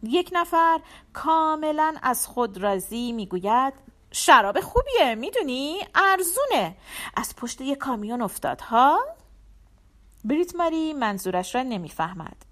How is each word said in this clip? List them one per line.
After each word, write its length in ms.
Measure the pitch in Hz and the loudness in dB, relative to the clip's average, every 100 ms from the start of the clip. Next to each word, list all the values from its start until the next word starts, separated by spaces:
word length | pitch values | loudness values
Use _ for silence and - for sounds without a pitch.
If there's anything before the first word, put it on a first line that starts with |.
یک 260 | 220 285 359 | 0 -2 0
نفر 460 | 349 339 330 330 330 - - - | -2 0 4 4 2 -2 -20 -20
کاملاً 800 | - 302 320 311 311 311 302 311 311 | -8 0 2 2 0 -2 2 0 0
از 260 | 254 233 - | -2 -2 -4
خود 300 | - 233 196 | -2 -4 0
راضی 540 | 202 196 180 226 240 | -2 0 -4 -6 -6
می‌گوید: 640 | 233 196 185 190 233 269 269 - _ _ | -6 -6 -4 0 2 0 -4 -20 _ _
"شراب 480 | - - 277 202 - | -4 8 8 8 0
خوبیه، 560 | - 466 539 494 285 220 | 0 -2 0 2 2 2
می‌دونی؟ 640 | 277 440 320 254 277 349 - - | -4 -4 -4 -4 -4 -6 -4 2
ارزونه. 800 | 392 381 349 392 554 370 180 175 - - - - | 4 4 0 -2 0 0 -2 -6 -18 -14 -8 -6
از 180 | 240 - | -8 -8
پشت 260 | 240 - | -12 -8
یه 140 | 262 277 | -6 -6
کامیون 460 | 269 233 208 240 | -4 -6 -6 -6
افتاد، 400 | 226 - 143 123 | -6 -4 -6 -6
ها؟" 380 | - 226 262 240 539 679 _ - - - _ _ _ _ _ _ 214 | 0 4 6 4 0 -8 _ -20 -20 -20 _ _ _ _ _ _ -2
بریت 300 | 294 349 359 | 0 0 0
ماری 380 | 339 320 311 | 0 0 -2
منظورش 640 | 302 226 196 190 180 180 247 | -2 -2 -2 -2 -2 -2 -2
را 80 | |
نمی‌فهمد. 720 | 262 220 165 - 165 185 165 - - | -2 -6 -8 -6 -6 -6 -14 -16 -20